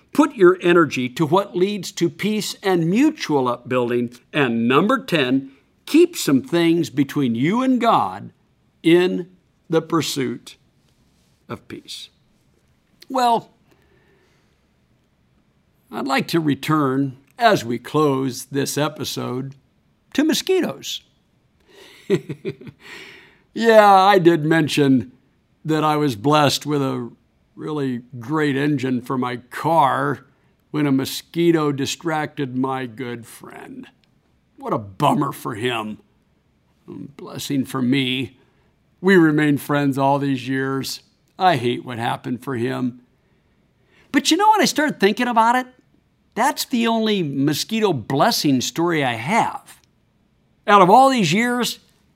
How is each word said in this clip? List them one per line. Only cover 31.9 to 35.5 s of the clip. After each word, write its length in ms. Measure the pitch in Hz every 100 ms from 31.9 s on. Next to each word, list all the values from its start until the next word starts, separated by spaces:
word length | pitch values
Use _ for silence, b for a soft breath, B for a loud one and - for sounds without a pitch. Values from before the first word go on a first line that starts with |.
| - 170 156 147 151 135 127
my 280 | 131 131 127
good 400 | 110 123 120 110
friend. 600 | - - - - - - _ _ _ _ _ _ _
What 160 | 269
a 40 | 151
bummer 540 | 101 95 147 233 143
for 240 | - 135